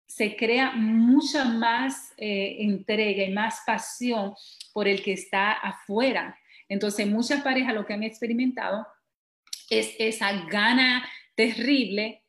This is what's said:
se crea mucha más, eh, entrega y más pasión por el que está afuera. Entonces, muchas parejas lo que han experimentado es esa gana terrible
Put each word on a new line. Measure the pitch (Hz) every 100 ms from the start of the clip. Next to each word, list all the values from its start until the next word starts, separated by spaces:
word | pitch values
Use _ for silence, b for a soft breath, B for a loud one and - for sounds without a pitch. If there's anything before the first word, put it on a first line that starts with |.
se | - - 208
crea | - 233 247 262
mucha | 226 220 226 240 285 277 294
más, | 254 226 233 233 269 269 - -
eh, | 214 196 196 -
entrega | 208 190 - 214 214 196
y | 190
más | 196 220 -
pasión | - 214 - - 247 226 202 - B B -
por | 214 202
el | 196
que | 196
está | 185 - 196 208
afuera. | - 196 - - 208 262 190 175 - B B B
Entonces, | 196 208 208 202
muchas | 214 240 285
parejas | 277 262 247
lo | 214
que | 208
han | 208
experimentado | 220 - 233 233 254 247 190 202 226 _ _ _ _ _ - - -
es | 220 220 -
esa | 220 214 202 202 160
gana | 208 220 247 254 247 - B B
terrible | - 233 226 240 277 202 202 220 -